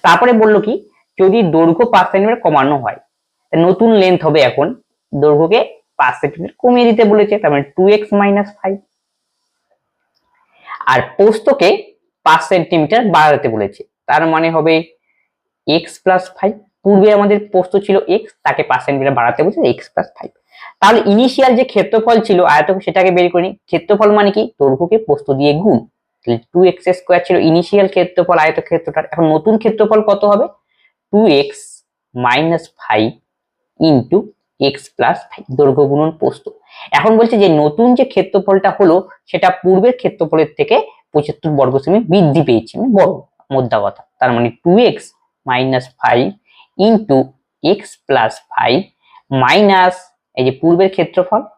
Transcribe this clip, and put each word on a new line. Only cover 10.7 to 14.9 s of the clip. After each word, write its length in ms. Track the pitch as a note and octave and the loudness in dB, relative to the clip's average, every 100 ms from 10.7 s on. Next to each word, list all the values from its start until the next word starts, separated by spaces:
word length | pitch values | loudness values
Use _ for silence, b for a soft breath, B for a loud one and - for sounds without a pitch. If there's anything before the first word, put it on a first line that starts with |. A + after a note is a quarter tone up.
| B - | B -2
আর 80 | B2+ - - | -2 -4 0
প্রস্থকে 520 | G#3 G#3+ - F#3 F3 A3 - _ _ _ - | 0 2 -2 0 0 0 -6 _ _ _ 0
পাঁচ 160 | E3 - | 0 0
সেন্টিমিটার 500 | F#3 D#3+ E3+ D3+ A3+ A3+ E3 | -2 0 -2 0 0 0 2
বাড়াতে 320 | D#3 C#3 C3 A2 | 2 0 -2 -4
বলেছে, 260 | G2 - - _ - | -6 -8 -20 _ -4
তার 140 | D3 D#3+ | -2 0
মানে 160 | D#3+ E3 E3 | -2 -2 -2
হবে 180 | D#3+ E3 E3 | 0 -2 -4